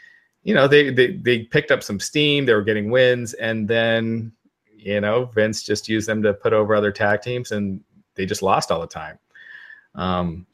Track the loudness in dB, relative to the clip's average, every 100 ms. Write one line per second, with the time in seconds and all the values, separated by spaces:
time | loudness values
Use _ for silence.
0 | -20 _ _ _ -2 2 6 6 4 2
1 | 2 2 0 0 0 -2 0 -2 -2 -8
2 | -4 0 2 2 2 2 2 -2 0 4
3 | 4 2 -4 -6 -6 -4 0 0 2 0
4 | -2 -4 -8 _ _ _ _ _ -4 -2
5 | 0 0 0 0 0 -2 -4 -4 -2 -4
6 | -2 0 0 0 0 2 2 2 0 0
7 | 0 0 -2 -8 -6 -6 -4 -8 _ _
8 | _ -8 -6 -2 0 0 0 -4 -4 -12
9 | -14 -16 _ -20 -20 -20 -20 -20 _ -8
10 | -4 -2 -4 -8 -16